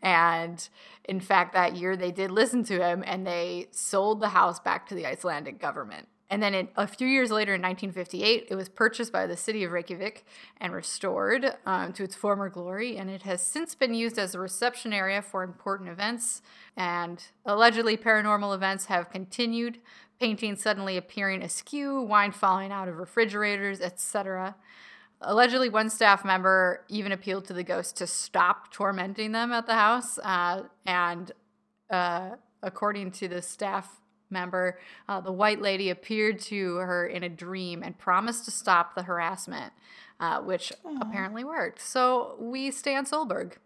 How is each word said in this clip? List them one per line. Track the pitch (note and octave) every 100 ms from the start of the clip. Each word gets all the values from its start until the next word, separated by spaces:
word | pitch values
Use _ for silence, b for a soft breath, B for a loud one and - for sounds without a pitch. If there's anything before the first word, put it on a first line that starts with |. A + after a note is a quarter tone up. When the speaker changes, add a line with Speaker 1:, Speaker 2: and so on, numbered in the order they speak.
Speaker 1:
And | G3 F3 E3+ E3 E3+ E3+ - B B B
in | - F#3+
fact, | F#3 F#3+ F3+
that | F#3 F3+ F3+
year | F3+ F#3+
they | F3+
did | F3+ F#3+
listen | F#3+ A#3 B3
to | A3 F#3
him | F3 F3 F#3+
and | F#3+
they | F#3+ F3 F3 F3 -
sold | - - G3+ G3+ G#3+
the | G#3
house | F#3+ F3+ E3+
back | - F3+ -
to | F#3+
the | D#3
Icelandic | C3 F3+ D3+ C#3+ C#3
government. | D3 D#3+ A#2 D#2+ - _ _
And | G3+
then | G#3
in, | G3 F#3
a | - G3+
few | - B3+
years | C4+ B3+
later | G#3+ G#3
in | G3
nineteen | F#3 F#3 G3+
fifty-eight, | F3+ F3 F#3 G#3 A#3 -
it | F#3+
was | F#3
purchased | - A#3 A#3 A#3
by | F#3+ F#3+
the | F3
city | - A3
of | F3+
Reykjavik | E3+ F3 F3 G3+ - _ B B _
and | F3+
restored, | F3+ - - G3 F#3+ G3 A#3+ C4+ - -
um, | F#3 F3
to | -
its | F#3+ -
former | G#3 G3+ G3
glory. | F#3 F3 F#3 A#3+ A3+
And | F#3+
it | F#3+
has | G3 F3+ -
since | D4+ E4 -
been | C4
used | A3+ A#3 A3+
as | F#3+
a | F#3+
reception | F#3 - B3 A#3+ A#3
area | G#3 F#3+ G3+
for | G#3 G3
important | F#3 F3 - F#3+ F#3
events. | E3+ G#3 A#3 - - B B B -
And | F3+ F3 E3+ F3 - _ -
allegedly, | G#3 A#3 A3 A3+ A3
paranormal | A3+ G#3+ G#3 G#3 G3+ G3
events | F#3+ G3 -
have | F#3 E3+
continued, | G3 F#3 - A#3 A#3 A#3 A#3 B B B _
paintings | A#3 G#3+ G#3+ G3
suddenly | A3 G3+ G3 F#3
appearing | F#3 - G3 F#3+
askew, | F3+ - - D4 C#4 C#4
wine | A#3 G#3 G3+
falling | G3 G3 F#3+ G3
out | G3 F#3
of | D#3+
refrigerators, | F3 - A3+ G#3 G#3 G3+ G3+ G3
et | F3+ F3+
cetera. | - G#3+ G3 F#3 F#3 G3 B B B B B _ -
Allegedly, | G#3 B3 B3+ B3+
one | G#3+ A3
staff | A3 A3 G3
member | G3 F#3 F#3 F#3+ F#3 F3+ -
even | G#3 G3+
appealed | F#3+ G3 F#3+ F#3+
to |
the | F3+
ghost | F3+ F3+ F3 -
to | F3+
stop | - - F#3 F3+ - -
tormenting | - G3+ F#3+ F#3 G3 A3
them | A3+ A#3+
at | A#3+ A#3
the |
house. | A3+ G#3+ A#3+ A#3+ -
Uh, | G#3 F#3 F3 F#3 F#3+ _
and, | - F3+ F3 E3+ F3+ - _ _ _ _ _
uh, | F3+ F3+ F3 F#3 A#3 _ _
according | G3 F#3 G#3 G3+ F#3+
to | F#3 F#3
the | F3
staff | F3 - G3+ G3 F#3 - _ _ _
member, | F#3 F3+ F#3 F3+ F3+ B B -
uh, | G3+
the | F#3
White | F#3 G#3+ G#3
Lady | G3+ F#3+ F#3+
appeared | F3+ - A3 G#3+ G#3
to | - G3+ F#3+ F3
her | F#3 F3+ F3
in | F3
a | F3
dream | E3 F3 F#3+ F3+ E3+
and | - -
promised | - F#3 A3 A#3
to | -
stop | - - F3 E3+
the | -
harassment, | F3+ F3 E3+ F#3 - E3+ B2 _ B B B B
uh, | E3+ -
which | G3 F3+ - -
Speaker 2:
Aw. | E4+ D4
Speaker 1:
apparently | A#3 G3+ F#3+ A3
worked. | C4 D#4+ F#3 -
So | - C4 B3+ B3+ A#3+ -
we | A3+ C4 C4+
stan | C4+ - C#4 C#4
Solberg. | D4+ D4 F#3+ F3+ -